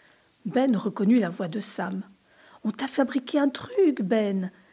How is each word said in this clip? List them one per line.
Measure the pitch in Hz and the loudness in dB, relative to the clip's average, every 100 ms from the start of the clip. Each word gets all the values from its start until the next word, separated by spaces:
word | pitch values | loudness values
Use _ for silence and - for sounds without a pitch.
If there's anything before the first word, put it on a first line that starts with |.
| _ _ _ _ | _ _ _ _
Ben | - 247 269 208 | -4 0 2 2
reconnut | 208 - 202 247 | 0 0 4 4
la | 185 | 2
voix | 175 185 | -2 -6
de | 208 | -6
Sam. « | 196 - 175 190 - _ _ _ - - | -6 -6 -6 -6 -10 _ _ _ -20 -10
On | 214 | -8
t'a | - 269 | -4 -4
fabriqué | - 269 269 - 294 | 0 0 0 -2 0
un | 285 | 0
truc, | - - 494 370 254 | 0 -4 2 4 2
Ben. | 190 220 208 196 185 - _ | 0 0 2 -2 -4 -8 _